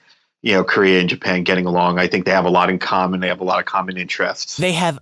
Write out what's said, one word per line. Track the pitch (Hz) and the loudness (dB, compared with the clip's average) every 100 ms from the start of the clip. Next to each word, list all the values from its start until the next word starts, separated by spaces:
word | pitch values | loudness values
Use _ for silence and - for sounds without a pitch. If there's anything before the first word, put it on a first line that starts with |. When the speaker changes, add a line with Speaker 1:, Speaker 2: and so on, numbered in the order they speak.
| _ _ _ _ | _ _ _ _
Speaker 1:
you | 117 | 0
know, | 95 87 | 2 2
Korea | 110 95 92 | 2 4 4
and | 87 | 2
Japan | 90 95 90 | -2 -2 -2
getting | 87 92 90 | 0 0 0
along. | 87 87 90 | 0 2 2
I | 90 | 0
think | 98 95 | 0 2
they | |
have | 95 90 | 2 4
a | |
lot | 90 90 | 4 2
in | 92 | 0
common. | - 95 92 92 | -2 0 0 -2
They | 90 | -4
have | 90 | -4
a | 92 | -2
lot | 90 | -2
of | 90 | -2
common | 98 92 92 | -4 -4 -8
interests. | 87 - 90 - - - | -8 -4 -4 -4 -10 -4
Speaker 2:
They | 180 | -2
have | 165 175 139 | 0 -2 -2